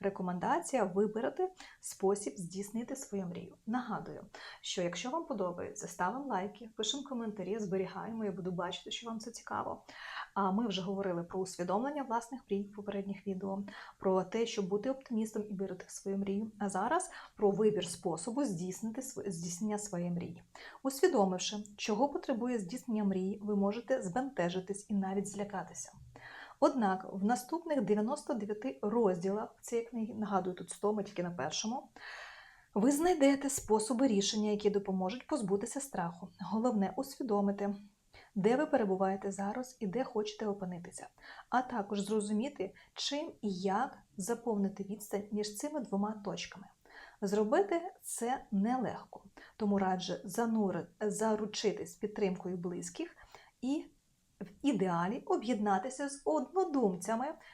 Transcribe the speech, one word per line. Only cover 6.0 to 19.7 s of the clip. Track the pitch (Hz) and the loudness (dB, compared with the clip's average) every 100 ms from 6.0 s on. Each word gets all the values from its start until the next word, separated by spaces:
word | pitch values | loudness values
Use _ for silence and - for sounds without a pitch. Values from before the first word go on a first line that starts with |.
| 180 247 | -2 0
лайки, | 277 196 202 - 233 - | -2 -2 -2 -8 -14 -4
пишемо | 208 285 | -2 -2
коментарі, | 262 240 226 208 180 220 | -4 -4 -4 -4 -4 -2
зберігаємо, | 202 190 185 185 185 226 | 0 0 0 -4 -6 -4
я | 214 | -2
буду | 185 180 | -2 -4
бачити, | 175 175 180 - | -2 -2 -4 -8
що | - 233 | -8 -6
вам | 226 | -8
це | 233 | -8
цікаво. | - - 220 - - - - - - - | -12 -4 -4 -2 -6 -12 -14 -10 -10 -4
А | 196 190 | 0 2
ми | 196 233 | 2 2
вже | 185 | 0
говорили | 180 190 196 175 | -2 -2 0 -2
про | 170 190 | -2 -4
усвідомлення | 185 - 180 196 269 294 | -4 -2 0 2 2 -2
власних | 262 233 233 254 - | -2 -2 -2 -10 -2
мрій | 202 | -2
в | 202 - | -2 -8
попередніх | 208 196 196 196 202 | -6 -4 -4 -6 -4
відео, | 185 196 196 196 - - - | -4 -4 -4 -6 -10 -16 -2
про | 190 190 | 4 4
те, | 180 226 233 | 2 0 0
щоб | - 185 | 0 0
бути | 202 247 | 0 0
оптимістом | 269 - 220 220 214 208 | -2 -2 -2 0 -2 -4
і | |
вірити | 190 190 180 - | -4 -4 -4 -10
в | |
свою | - 196 196 | -8 -2 -2
мрію. | 196 196 220 - | 0 0 -2 -4
А | 202 | -2
зараз | 190 226 339 - - - - | 0 2 2 0 -10 -16 4
про | 208 | 4
вибір | 190 220 185 175 | 8 6 4 -2
способу | - 180 160 - 240 | -2 -2 -2 -2 0
здійснити | 269 170 185 185 226 226 | 0 0 -4 -4 -4 -4
св-, | 254 - 202 | -8 -6 -6
здійснення | 170 175 - 214 | -4 -6 -4 -2